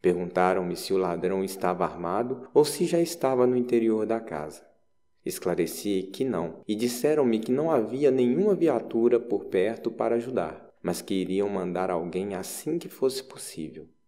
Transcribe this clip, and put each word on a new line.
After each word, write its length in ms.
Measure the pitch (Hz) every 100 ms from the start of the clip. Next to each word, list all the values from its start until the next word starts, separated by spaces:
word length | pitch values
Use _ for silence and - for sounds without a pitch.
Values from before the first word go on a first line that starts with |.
Perguntaram-me 720 | 92 87 87 87 90 92 90 87
se 160 | -
o 60 | 95
ladrão 480 | 90 87 90 95 95
estava 400 | - 92 90 85
armado 640 | 85 87 98 123 131 -
ou 120 | - 151
se 180 | -
já 160 | 175 170
estava 480 | 170 - 135 131 123
no 80 | 127
interior 500 | 120 117 113 110 107
da 140 | 113
casa. 480 | 113 78 76 73 - _ _ _ _ _ -
Esclareci 840 | - 92 87 82 - 101 95 92
que 140 | - 131
não, 360 | 92 82 82 -
e 80 | 107
disseram-me 640 | 123 120 147 156 127 110
que 140 | 110
não 180 | 127 160
havia 400 | 151 107 127 143
nenhuma 420 | 131 123 135 208
viatura 640 | 185 165 120 - 117 117 120
por 280 | - 101 -
perto 440 | 95 95 113 -
para 260 | - 113 117
ajudar, 540 | 120 120 82 78 - _
mas 180 | 87 87
que 120 | -
iriam 340 | 95 87 95 101
mandar 420 | 98 90 90 92
alguém 440 | 87 85 87 101
assim 440 | 92 92 - - 165
que 120 | 160
fosse 340 | - 131 131
possível. 640 | - - - - 78 76 71 _